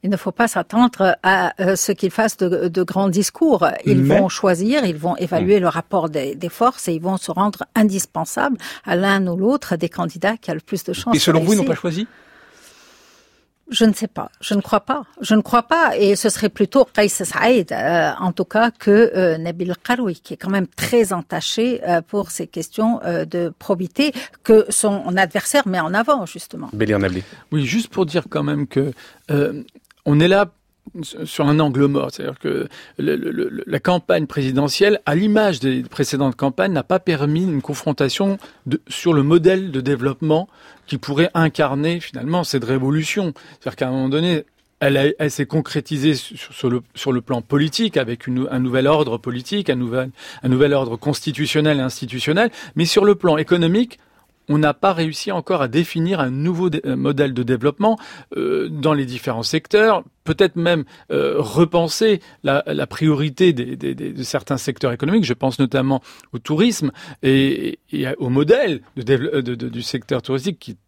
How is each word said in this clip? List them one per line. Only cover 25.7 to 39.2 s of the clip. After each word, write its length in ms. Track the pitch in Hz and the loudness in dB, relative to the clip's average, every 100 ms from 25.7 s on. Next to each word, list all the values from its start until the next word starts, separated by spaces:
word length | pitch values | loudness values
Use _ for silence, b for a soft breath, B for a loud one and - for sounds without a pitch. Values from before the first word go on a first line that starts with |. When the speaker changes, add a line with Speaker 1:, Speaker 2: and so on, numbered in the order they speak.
| 185 | -2
Speaker 1:
en 120 | 160 | -2
avant, 320 | 190 233 285 | -2 0 0
justement. 460 | 175 175 - - 135 | -2 -12 -16 -14 -12
Speaker 3:
Bélir 260 | 104 107 104 | -2 0 2
Nabli. 240 | 98 90 95 B B | 0 -2 -10 B B
Speaker 4:
Oui, 140 | 156 131 | -4 0
juste 220 | 196 226 | -2 -2
pour 180 | - 175 | -4 -2
dire 180 | 165 - | -2 -4
quand 120 | 156 | -4
même 240 | 143 147 139 | -4 -4 -2
que, 260 | - 139 127 B B - | -2 -2 -6 B B -4
euh, 320 | 147 143 147 - - _ _ - | -2 0 -4 -14 -20 _ _ 0
on 120 | 147 | 4
est 100 | 170 | 4
là 220 | 196 202 _ _ _ - 180 151 - | 4 2 _ _ _ -20 -14 -14 -12
sur 220 | 156 - 147 | -12 -2 2
un 140 | 151 | 4
angle 240 | 151 127 | 2 2
mort. 240 | 143 143 135 | 2 2 -4
C'est-à-dire 280 | - 143 135 | -6 -10 -6
que 280 | 156 - - B B - | -4 -4 -6 B B -6
le, 200 | 147 - | -2 -2
le, 140 | - | -2
le, 320 | - - - - | -4 -6 -6 -6
la 120 | 147 | -4
campagne 460 | - 180 - 180 151 | 0 0 2 0 0
présidentielle, 720 | - 131 131 143 - 202 - | -2 0 0 0 2 2 2
à 100 | - | 0
l'image 460 | 151 214 208 214 143 | 2 4 4 2 0
des 220 | 131 127 | 0 -2
précédentes 520 | 123 - 139 135 139 123 | -4 -4 -2 0 0 0
campagnes, 360 | 139 131 190 | -4 0 0
n'a 100 | 165 | 0
pas 160 | - 185 | 0 0
permis 440 | 185 156 147 156 | 0 0 0 0
une 180 | 185 147 | 0 -2
confrontation 800 | - 143 - 143 139 - 98 98 B B | -4 -6 -4 0 0 0 -2 -2 B B
de, 160 | - - _ | -4 -4 _
sur 240 | - 170 | -4 2
le 100 | 156 | 2